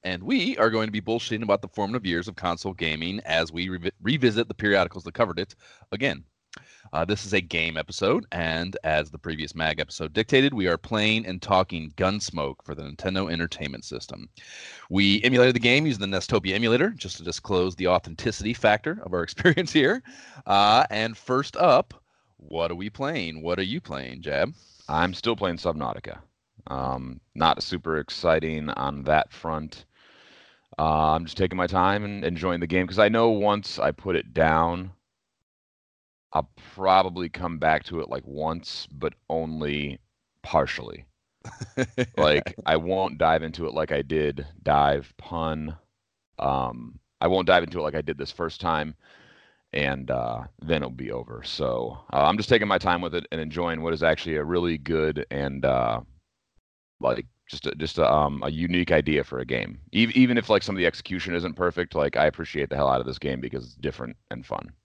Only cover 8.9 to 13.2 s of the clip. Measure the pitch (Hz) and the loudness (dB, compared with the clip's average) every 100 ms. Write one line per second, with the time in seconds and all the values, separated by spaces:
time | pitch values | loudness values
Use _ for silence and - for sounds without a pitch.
8.9 | 78 76 71 85 78 76 80 78 69 69 | 0 -2 -8 -8 -6 -6 -2 -2 -2 -6
9.9 | - 80 90 110 135 139 123 90 85 - | -6 -4 -2 4 4 4 2 0 0 0
10.9 | 110 107 110 90 90 - 95 92 85 76 | 0 2 0 -2 -8 2 2 2 -4 -8
11.9 | 73 95 101 - 85 71 65 - 76 71 | -2 0 0 -6 -6 -6 -8 -12 -12 -10
12.9 | 73 95 95 | -8 -4 -2